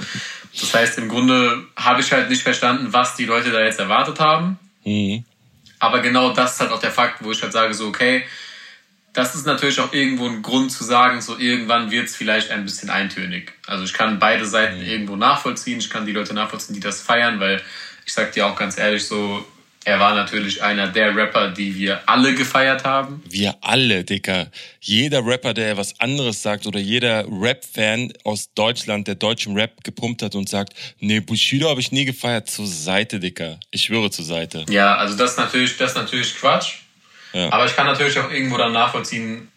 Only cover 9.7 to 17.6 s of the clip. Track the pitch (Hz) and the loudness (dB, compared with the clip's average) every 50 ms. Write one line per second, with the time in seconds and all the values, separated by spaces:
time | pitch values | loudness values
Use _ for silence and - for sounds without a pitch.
9.7 | 131 135 123 123 - 143 139 131 131 123 123 120 117 110 107 - 120 131 131 131 | 2 2 0 0 0 0 2 2 0 0 -2 -2 -4 -4 -4 0 2 2 2 2
10.7 | - - 117 110 123 120 123 123 123 120 110 113 117 113 127 123 123 120 117 110 | -2 -6 -2 2 6 6 6 6 4 2 -4 -6 -4 -2 0 0 0 0 2 2
11.7 | 117 120 117 107 110 120 113 104 - - 110 107 107 110 104 - 113 104 101 98 | 2 2 2 0 -2 -2 -2 -4 -6 -6 -2 0 0 0 0 -2 -4 -6 -6 -6
12.7 | 95 - - 101 98 98 101 98 - 95 92 92 90 90 90 - - _ - - | -8 -10 -8 -4 -4 -2 -4 -4 -6 -6 -8 -6 -8 -10 -10 -12 -18 _ -10 -8
13.7 | 101 95 92 92 - - 113 110 107 95 110 107 113 113 110 104 101 110 110 107 | -6 -6 -6 -6 -2 0 0 0 2 2 4 4 4 2 0 0 2 2 2 0
14.7 | 92 90 - - 110 110 104 98 101 101 110 131 143 139 - 131 117 - - 127 | -2 -6 -6 -6 -4 -4 -4 -6 -2 2 2 4 4 2 0 -4 -4 -4 -6 -6
15.7 | 120 117 107 - - 113 107 104 104 107 95 - 104 104 107 107 - 107 - - | -4 -4 -6 -6 -4 -6 -4 -4 -4 -4 -4 -4 -4 -4 -4 -4 -6 -8 -10 -10
16.7 | 104 101 95 101 98 - - - 117 117 120 117 113 104 98 95 98 95 | -10 -6 -6 -6 -6 -4 0 0 2 4 2 2 0 0 0 0 0 -2